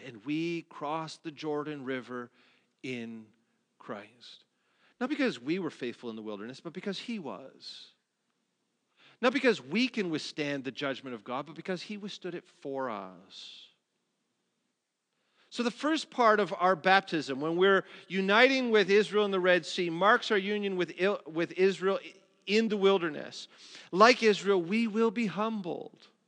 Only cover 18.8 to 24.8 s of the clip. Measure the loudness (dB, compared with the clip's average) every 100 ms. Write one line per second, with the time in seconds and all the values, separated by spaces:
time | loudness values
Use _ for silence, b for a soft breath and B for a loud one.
18.8 | 6 4 4 2 2 2 4 4 2 -2
19.8 | -2 2 4 4 4 0 0 -2 -2 -2
20.8 | -4 -2 -2 -2 -4 -4 -4 2 2 2
21.8 | 0 -2 -4 -18 _ _ 0 2 2 4
22.8 | 4 4 0 -6 -10 -12 -16 B B B
23.8 | B 6 8 8 4 4 2 0 2 0